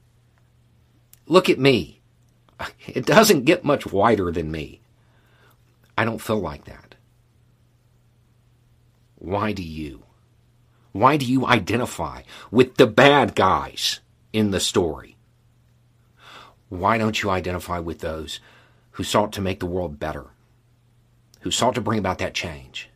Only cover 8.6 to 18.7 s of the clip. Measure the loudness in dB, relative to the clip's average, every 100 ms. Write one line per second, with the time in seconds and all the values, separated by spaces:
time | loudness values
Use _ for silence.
8.6 | _ _ _ _ _ -16 -6 -4 -2 -4
9.6 | -8 -10 -12 -14 _ _ _ _ _ _
10.6 | _ _ _ 2 2 2 0 0 2 2
11.6 | 2 -4 -4 -6 -8 -10 -18 -20 0 2
12.6 | 4 6 4 8 6 6 4 2 2 2
13.6 | -2 -6 -6 -6 _ _ _ -2 0 0
14.6 | 0 0 0 -2 -12 _ _ _ _ _
15.6 | _ _ _ _ _ _ -20 -20 -20 _
16.6 | -14 -4 0 2 0 -2 -2 -2 -2 -6
17.6 | -6 -8 -8 -8 -8 -8 -10 -14 -18 _
18.6 | _